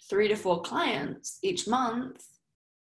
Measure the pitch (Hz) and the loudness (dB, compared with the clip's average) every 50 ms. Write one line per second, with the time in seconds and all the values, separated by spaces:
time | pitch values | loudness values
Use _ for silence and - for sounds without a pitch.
0 | - - 196 202 214 202 214 208 - 185 170 175 - - 240 311 339 262 - - | -8 0 2 4 4 4 2 2 2 2 2 2 0 -4 -2 0 0 0 0 -2
1 | - - - - - - - - - 196 180 - - 208 233 262 254 226 226 247 | -2 -6 -8 -8 -10 -14 -10 -4 -2 -2 -2 -2 0 0 2 2 2 0 -2 -4
2 | 262 262 - - - - _ _ _ _ _ _ _ _ _ _ _ _ _ | -6 -8 -10 -16 -20 -20 _ _ _ _ _ _ _ _ _ _ _ _ _